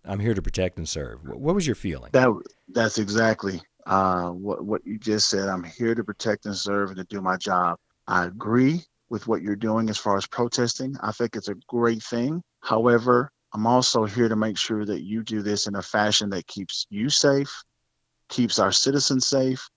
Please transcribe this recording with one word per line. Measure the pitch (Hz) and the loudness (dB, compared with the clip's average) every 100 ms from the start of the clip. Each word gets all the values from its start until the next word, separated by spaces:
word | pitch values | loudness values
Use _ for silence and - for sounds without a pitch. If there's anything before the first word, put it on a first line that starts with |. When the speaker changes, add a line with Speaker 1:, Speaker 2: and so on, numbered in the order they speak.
Speaker 1:
I'm | - 98 | -4 -2
here | 107 | 0
to | 101 | 0
protect | - - 92 - | 0 0 -2 -2
and | 80 | -6
serve"? | 80 65 58 | -6 -6 -10
Wh-, | 65 58 | -12 -4
what | 147 202 | 0 2
was | 160 | 2
your | 104 | -2
feeling? | 101 69 60 | -4 -6 2
Speaker 2:
That, | 131 127 98 - _ - | 4 4 2 -6 _ -6
that's | 120 113 113 | 0 0 0
exactly, | 101 107 113 110 98 90 - _ - | -2 2 2 2 -2 -6 -12 _ 0
uh, | 95 95 90 87 | 2 2 0 -2
what, | 90 98 - | -6 -6 -6
what | 101 104 - | -4 -4 -4
you | 110 | -6
just | 110 107 - | -2 0 2
said. | 98 98 | 0 -2
"I'm | 92 | -4
here | 82 - 117 117 | -8 -2 0 0
to | |
protect | 104 101 113 104 107 | -4 -4 -2 -2 -4
and | 98 | -6
serve | 104 101 98 | -2 -2 -2
and | 95 | -6
to | |
do | 92 101 | -8 -4
my | 95 92 | -2 -2
job." | 104 90 87 82 _ _ - | 0 0 0 -2 _ _ -2
I | 92 87 | -2 -2
agree | 101 107 117 131 170 - _ _ | -6 0 4 4 2 -6 _ _
with | 110 - | -8 -2
what | 101 | -2
you're | 98 101 | 0 -2
doing | 110 110 113 | 0 0 0
as | 107 | -2
far | 107 98 | 0 0
as | - | -2
protesting. | - 120 - 120 - 135 139 | -2 -2 0 -2 -2 -8 -6
I | 107 | -6
think | - 117 | -4 -4
it's | 110 101 | -4 -8
a | 98 - | -10 -4
great | 120 117 113 | 0 2 0
thing. | - 117 127 170 - _ | -4 -2 -2 -4 -8 _
However, | - 110 120 120 120 123 143 _ _ | 0 2 6 6 6 4 2 _ _
I'm | 107 113 | -2 4
also | 123 123 120 | 4 4 2
here | 107 113 113 | 0 2 2
to | 110 | 2
make | 110 95 | 0 -2
sure | - 107 | -2 -2
that | 104 87 | -2 -4
you | 87 110 | -4 -6
do | 107 110 | -4 -4
this | 104 101 - | -2 -2 -2
in | |
a | 101 | -4
fashion | - 110 107 107 104 | -2 0 2 2 0
that | 95 - | -4 -6
keeps | - 92 - - | -12 -8 -8 -6
you | 101 127 | -4 0
safe, | 147 143 139 139 - - _ _ _ _ _ _ | 4 4 4 0 -8 -18 _ _ _ _ _ _
keeps | - 117 113 | 0 2 4
our | 95 | 2
citizens | - 139 139 - 131 - | 4 2 2 2 0 2
safe | 139 131 127 - | 2 2 -2 -8